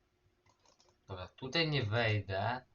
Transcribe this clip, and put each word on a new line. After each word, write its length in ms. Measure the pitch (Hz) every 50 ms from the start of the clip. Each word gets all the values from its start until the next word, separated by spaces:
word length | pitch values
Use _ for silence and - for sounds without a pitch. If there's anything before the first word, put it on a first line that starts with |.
| _ _ _ _ _ _ _ _ _ _ _ _ _ _ _ _ _ _ _ _ _ -
Dobra, 200 | 95 92 92 -
tutaj 420 | - - 131 131 - 170 165 156
nie 140 | 147 139 117
wejdę. 760 | 101 107 120 117 110 107 104 92 98 92 95 110 113 123 131 - _